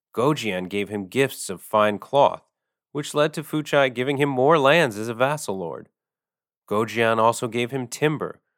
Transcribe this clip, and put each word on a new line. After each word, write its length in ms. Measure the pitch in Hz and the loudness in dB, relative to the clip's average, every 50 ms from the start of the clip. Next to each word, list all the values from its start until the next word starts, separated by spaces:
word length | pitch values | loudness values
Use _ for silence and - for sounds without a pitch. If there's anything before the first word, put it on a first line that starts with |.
| _ _ | _ _
Gojian 560 | - 110 120 147 156 131 117 107 92 90 92 87 | -2 0 2 2 0 0 -2 -4 -4 -4 -4 -4
gave 200 | 98 101 101 92 | -4 -4 -4 -4
him 180 | 107 104 98 | -6 -6 -6
gifts 420 | 90 101 123 135 127 - - - - | -4 -2 0 0 0 -2 -6 -10 -10
of 140 | 92 85 | -10 -12
fine 380 | - - - 107 104 104 104 - | -6 -2 0 2 2 2 0 -4
cloth, 420 | - - - 143 135 104 - - _ _ _ _ _ _ _ _ _ _ | -6 -2 2 2 4 2 2 -2 _ _ _ _ _ _ _ _ _ _
which 240 | - 147 147 - - | -10 -8 -8 -4 -2
led 180 | 147 147 156 151 | 0 0 0 -2
to 100 | 165 147 | -6 -8
Fuchai 480 | - - 151 147 - - 143 139 131 120 | -4 -4 -4 -2 0 2 2 2 2 0
giving 220 | 120 127 139 143 | -2 -2 -2 0
him 140 | 131 147 143 | 0 0 0
more 280 | 135 127 127 147 170 156 | 2 2 4 4 6 6
lands 400 | 135 135 151 170 160 123 101 104 | 6 6 6 6 4 2 0 -4
as 100 | 110 117 | -6 -6
a 60 | 117 | -2
vassal 420 | 110 123 139 151 151 - - 98 | 0 0 0 0 -4 -6 -6 -6
lord. 340 | 95 90 80 65 73 85 - _ _ _ _ _ _ _ _ _ _ _ _ _ _ _ - | -6 -8 -8 -10 -12 -14 -20 _ _ _ _ _ _ _ _ _ _ _ _ _ _ _ -4
Gojian 500 | 101 104 117 107 98 117 117 113 113 113 | -2 -2 -2 -2 0 0 2 2 4 4
also 280 | 110 117 117 - 127 | 4 2 2 0 -4
gave 240 | 117 110 120 120 120 | -4 -4 -4 -4 -4
him 160 | 131 135 123 | -4 -6 -6
timber, 540 | 113 - - 147 156 156 113 90 80 - _ _ _ _ | -8 -4 -2 -2 -2 0 -2 -6 -8 -10 _ _ _ _